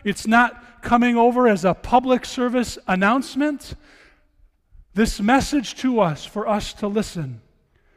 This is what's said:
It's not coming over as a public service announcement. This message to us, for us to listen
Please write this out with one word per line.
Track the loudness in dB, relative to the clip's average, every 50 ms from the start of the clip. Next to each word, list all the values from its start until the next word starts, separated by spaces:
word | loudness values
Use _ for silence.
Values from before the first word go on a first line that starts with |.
| -6
It's | -6 -6 -4 -2
not | 2 2 4 2 2 -2 -10 -20 -20 -20 -10
coming | -2 2 2 4 4 4 4
over | 4 4 4 4 4 4
as | 4 4 4 2
a | 0 0
public | -2 -2 2 2 2 4 2 0 0 -2
service | -4 -4 -4 -2 0 0 -2 -2 -4 -8 -10 -4
announcement. | -2 0 2 2 2 2 0 -2 -4 -4 -2 -2 -2 -4 -6 -10 -16 -18 -18 _ _ _ _ _ _ _ _ _ _ _ _ _ _ _ _ _ _ _ -20 -20 _ -2
This | -2 0 0 0 -2
message | 0 2 2 2 2 0 -2 -4 -4 -4 -8
to | -4 -4 -2 2 2
us, | 2 0 0 -6 -10
for | -10 -8 -6 -4
us | -2 -2 -4 -4 -8 -10
to | -8 -6
listen | -4 -2 -4 -4 -4 -6 -8 -8 -10 -10 -14 _ _ _ _ _ _ _ _ _ _ _